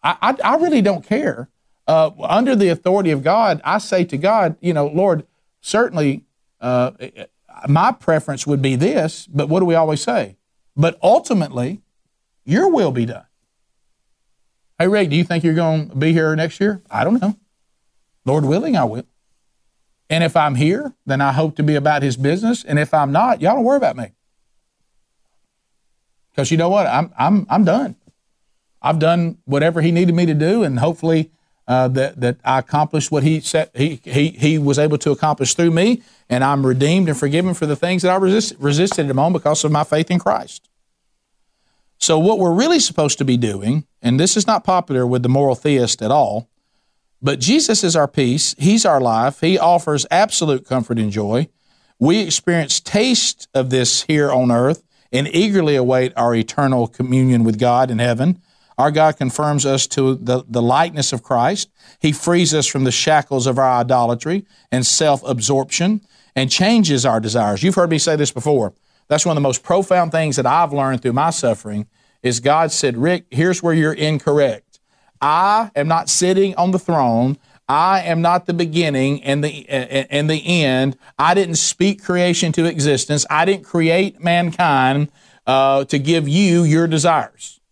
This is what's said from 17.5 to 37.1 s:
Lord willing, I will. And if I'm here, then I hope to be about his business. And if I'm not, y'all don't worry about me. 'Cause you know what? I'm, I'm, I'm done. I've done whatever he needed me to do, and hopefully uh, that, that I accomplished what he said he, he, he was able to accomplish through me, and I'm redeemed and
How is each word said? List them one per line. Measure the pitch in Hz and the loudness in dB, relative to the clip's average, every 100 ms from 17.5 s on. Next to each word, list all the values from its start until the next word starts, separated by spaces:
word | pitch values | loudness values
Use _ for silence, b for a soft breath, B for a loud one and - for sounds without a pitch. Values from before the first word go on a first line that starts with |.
| _ _ _ _ _ _ _ - | _ _ _ _ _ _ _ -2
Lord | 147 139 | -2 0
willing, | 165 311 226 | -2 0 -2
I | 123 | -2
will. | 113 - _ _ _ _ _ _ _ _ _ _ | -6 -14 _ _ _ _ _ _ _ _ _ _
And | 156 | -2
if | 170 170 | 0 2
I'm | 151 127 | 0 2
here, | 147 202 294 - - | 0 0 -4 -12 -6
then | 139 | -2
I | 139 | 0
hope | 131 156 147 | 0 -2 -2
to | |
be | 151 147 | 0 0
about | 143 147 | 2 0
his | 139 120 | 0 -2
business. | 139 175 226 240 | -2 0 -2 -4
And | - 147 | -2 -2
if | 151 | 0
I'm | 156 139 | 0 2
not, | 147 240 233 | 2 2 2
y'all | 160 254 | 0 0
don't | |
worry | 240 277 | 2 2
about | 254 - | 0 -4
me. | 110 _ _ _ _ _ _ _ _ _ _ _ _ _ _ _ _ _ _ _ _ _ _ - | -12 _ _ _ _ _ _ _ _ _ _ _ _ _ _ _ _ _ _ _ _ _ _ -6
'Cause | 135 | -2
you | 160 | 0
know | 170 | 2
what? | 196 165 | 2 2
I'm, | 120 170 - | 0 -2 -2
I'm, | 139 202 - | 2 2 2
I'm | 160 | 2
done. | 190 202 269 - _ _ _ _ _ _ _ _ | 2 2 -2 -10 _ _ _ _ _ _ _ _
I've | 131 160 | -2 0
done | 156 170 170 165 - | 2 0 -2 -6 -4
whatever | 139 156 165 | 0 0 0
he | 160 | 0
needed | 170 175 170 | 2 2 2
me | 175 | 2
to | |
do, | 147 156 226 | 2 0 0
and | 180 127 | 0 0
hopefully | 151 165 165 165 156 _ _ _ - | -2 -2 0 0 -2 _ _ _ -2
uh, | 127 127 | 0 0
that, | 131 139 - | 0 -2 -2
that | 123 - | -4 -2
I | - 131 | -2 -2
accomplished | 127 147 151 156 143 | 0 -2 0 -2 -2
what | 151 | 0
he | 143 160 | 0 0
said | - 160 156 | -2 -2 -4
he, | 117 147 143 | -2 -4 -4
he, | - 131 143 135 147 | -6 -2 -2 0 0
he | 156 | 0
was | 143 139 | 0 2
able | 151 151 | 0 0
to | - | -2
accomplish | 139 156 147 131 - | -2 -2 -2 -4 0
through | 170 | 2
me, | 165 202 240 B B B | 2 2 0 B B B
and | 123 | -2
I'm | 131 143 131 | 0 2 0
redeemed | 127 143 180 | 2 2 2
and | 175 | 0